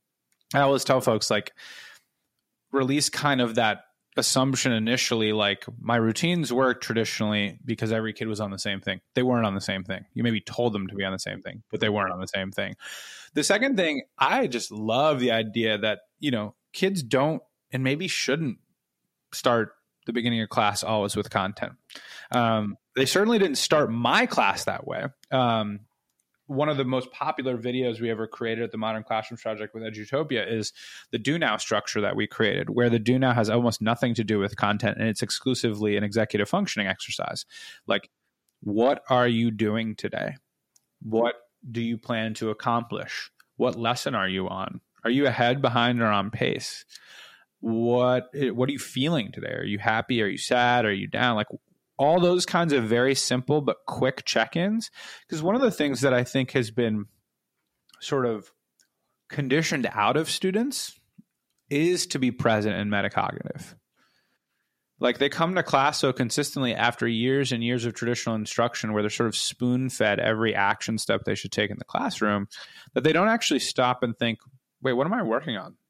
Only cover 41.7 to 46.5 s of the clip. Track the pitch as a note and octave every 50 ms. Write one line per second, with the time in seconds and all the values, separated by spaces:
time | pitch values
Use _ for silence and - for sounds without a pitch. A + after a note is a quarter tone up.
41.7 | A2 A#2+ A#2 A#2 A#2 A2 - - A#2 A2 A2 A2 G#2+ - A2+ A2 G#2+ - - A#2+
42.7 | A#2 A#2+ A2+ - G#2 G2 - - - - - - _ _ _ _ _ - B2 B2+
43.7 | F2 A2+ A#2 A#2 B2+ - - D#3 B2+ G2+ F#2+ F#2 F#2+ F#2+ F#2 - F#2 F#2+ F#2+ -
44.7 | - - - _ _ _ - A2+ B2+ C#3 C#3+ B2+ A#2 B2+ A#2+ A#2+ C3 C#3+ C3 B2
45.7 | A#2 A#2+ A#2 B2 B2 A#2 A#2 G#2+ G#2 G2+ G2 A2 - - C3+ -